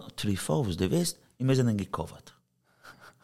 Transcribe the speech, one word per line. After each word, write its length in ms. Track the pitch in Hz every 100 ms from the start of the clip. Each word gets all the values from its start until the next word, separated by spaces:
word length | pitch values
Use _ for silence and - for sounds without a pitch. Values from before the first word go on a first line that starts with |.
| - -
טרי, 200 | 104 95
פיר, 200 | - 156
וואס 200 | 110 87
דו 100 | 92
ווייסט, 320 | 165 170 - _ -
און 80 | 131
מיר 80 | 131
זענען 220 | 120 104
געקאווערט. 520 | 120 - 80 - - - _ _ _ _ - - - _